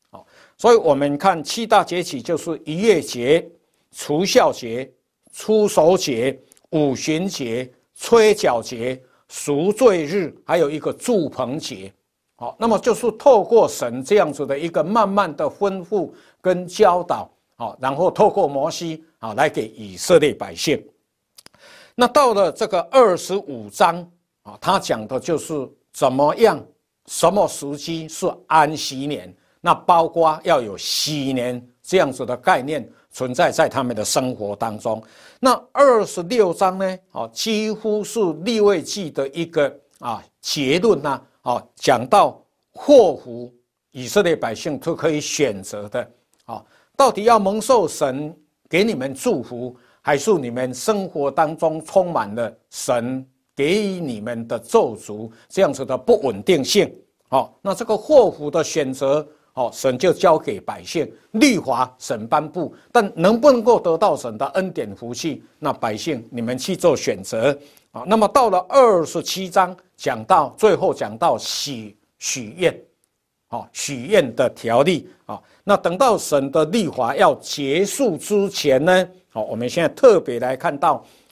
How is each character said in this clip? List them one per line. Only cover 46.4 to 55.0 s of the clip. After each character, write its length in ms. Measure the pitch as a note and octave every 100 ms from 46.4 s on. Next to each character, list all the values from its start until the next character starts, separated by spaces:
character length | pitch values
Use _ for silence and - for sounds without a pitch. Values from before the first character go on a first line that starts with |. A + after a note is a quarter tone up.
哦， 180 | - A2 _ _ _
到 160 | _ B3+
底 140 | G3
要 140 | G#3+ A#3
蒙 200 | G3 G#3+
受 300 | G#3+ B3 E3+
神 480 | - C#3+ C3 D3+ - _ _ _
给 160 | D#3+
你 100 | G#3+
们 200 | E3 C3
祝 280 | C#3 B3 F3+
福， 320 | A#2 B2 B2 B2 _ _
还 160 | - C#3+
是 160 | C#3+
你 160 | F#3+ B2
们 240 | A#2+ B2+
生 340 | B2 - G#3+ F#3+
活 220 | D#3+ C#3
当 260 | C3+ D#3 D#3+
中 260 | E3 D#3
充 300 | D#3 G3 F3+
满 220 | D3+ G#2
了 180 | G#2+ A2+ - _
神 580 | - - B2 A#2 C3 C3 _ _ -
给 420 | C#3 G3+ G3+ F#3+
你 200 | D#3+ A2+
们 260 | G#2+ A#2 A#2
的 120 | A#2+
咒 360 | - A3+ D#3+
诅， 360 | G#2+